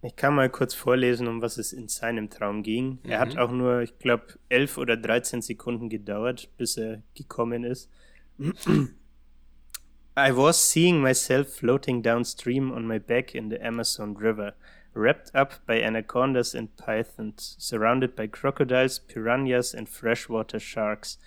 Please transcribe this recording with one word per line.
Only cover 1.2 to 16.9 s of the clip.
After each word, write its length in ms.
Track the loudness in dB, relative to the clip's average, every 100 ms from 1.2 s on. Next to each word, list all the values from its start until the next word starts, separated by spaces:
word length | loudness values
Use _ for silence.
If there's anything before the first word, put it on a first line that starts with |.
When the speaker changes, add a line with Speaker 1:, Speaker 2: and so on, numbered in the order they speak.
| -2
Speaker 1:
um 140 | -2
was 160 | -6 -6
es 160 | -8
in 140 | -10 -10
seinem 420 | -6 -4 -4 -6
Traum 320 | -6 -4 -4
ging. 360 | -4 -2 -4 -6
Er 160 | -6 -2
hat 160 | 0 0
Speaker 2:
Mhm. 40 |
Speaker 1:
auch 120 | 0
nur, 300 | 2 2 0
ich 160 | -2 -4
glaub, 400 | 0 0 0 -20 _
elf 300 | 2 2 -2
oder 180 | -2 0
dreizehn 460 | 2 0 0 -6
Sekunden 480 | -6 -8 -6 -6 -6
gedauert, 600 | -8 -6 -4 -4 -6 -12 -8
bis 200 | -6 -4
er 240 | -6 -8 -16 -20
gekommen 480 | -14 -4 -2 -2
ist. 260 | -4 -6 -8 -20 -20 -20 -20 -8
<clears throat> 20 | -6 -4 2 2 2 -8 -20 -20 -20 -20 -20 -20 -18 -18 -18 -20 -6 2
„I 160 | 4
was 260 | 6 6 6 4
seeing 280 | 6 6 6
myself 520 | 4 2 2 2 2
floating 480 | -2 2 2 2 0
downstream 720 | 2 2 0 -4 -2 0 0
on 160 | -4 -4
my 100 | -6
back 380 | 0 -2 -2 -8
in 140 | -8
the 140 | -6
Amazon 520 | -6 -4 -4 -4 -8 -2
River, 400 | -2 -2 -6 -10 -20 -20 -16
wrapped 360 | 0 2 2 0 0
up 280 | 0 -2 -2
by 120 | 0
anacondas 720 | 2 -2 -2 0 2 2 0 -4
and 200 | -10 -12
pythons, 800 | -4